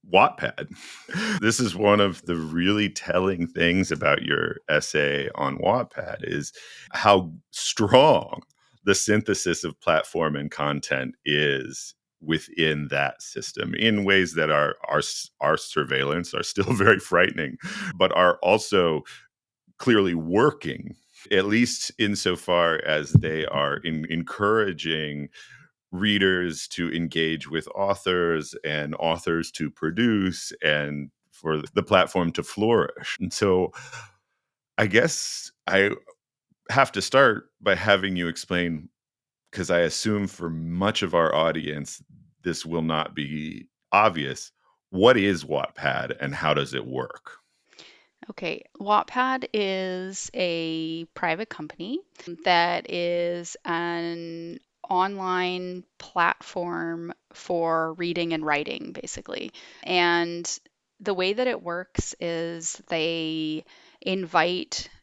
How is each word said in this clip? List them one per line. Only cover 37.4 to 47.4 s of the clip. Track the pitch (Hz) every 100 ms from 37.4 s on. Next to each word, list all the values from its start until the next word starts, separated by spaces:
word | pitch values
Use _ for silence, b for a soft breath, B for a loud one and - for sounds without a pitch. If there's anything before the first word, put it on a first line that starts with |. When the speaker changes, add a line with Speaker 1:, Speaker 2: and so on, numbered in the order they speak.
| - _
Speaker 1:
by | 104 92
having | 101 98 98 90
you | 87
explain, | 82 - 90 87 80 - _ _ _ _ _ _
'cause | - 87
I | 87
assume | 85 - 110 104 98
for | - 85
much | 80 82 85 98 -
of | 95
our | 85 82 76
audience, | 82 80 67 73 71 - _ - - _
this | 90 80 80
will | 82
not | 80 78 78
be | - 71 76 78 - - _ _
obvious. | 101 107 85 67 67 - _ _ _ _
What | 95 110 123
is | 98 87
Wattpad | 76 73 - - 73 65 67 -
and | 69
how | 71 78
does | 73 67
it | 64 53
work? | 65 62 - - -